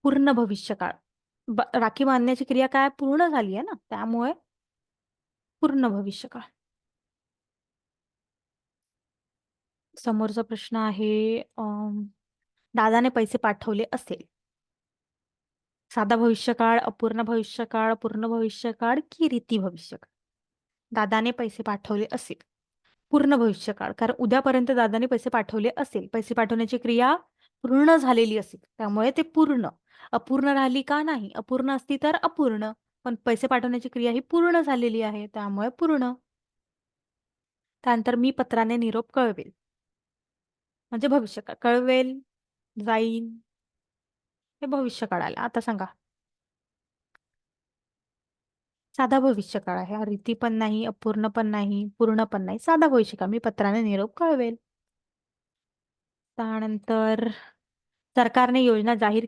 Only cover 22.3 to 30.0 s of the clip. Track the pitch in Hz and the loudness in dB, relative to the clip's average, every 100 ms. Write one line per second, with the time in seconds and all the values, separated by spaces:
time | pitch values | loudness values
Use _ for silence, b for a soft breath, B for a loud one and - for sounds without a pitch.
22.3 | - _ _ _ _ _ _ _ 285 277 | -18 _ _ _ _ _ _ _ 2 4
23.3 | 277 226 196 - 202 - - 226 - 233 | 4 2 0 -6 -6 -8 -2 -2 0 2
24.3 | 254 269 254 247 247 226 226 254 240 247 | 2 4 2 2 2 2 0 0 -2 0
25.3 | 233 214 220 220 - 277 208 - 226 220 | -2 -2 -2 -2 -2 -6 -6 -6 -8 -4
26.3 | 240 220 226 226 247 233 233 254 339 _ | -2 0 0 -2 -4 0 2 4 2 _
27.3 | _ _ _ 247 262 311 330 262 233 226 | _ _ _ 0 6 8 6 6 4 2
28.3 | 214 - - _ - 214 208 233 277 320 | 0 -6 -16 _ -8 -2 2 2 0 0
29.3 | 311 311 262 185 _ _ B | 2 4 2 -2 _ _ B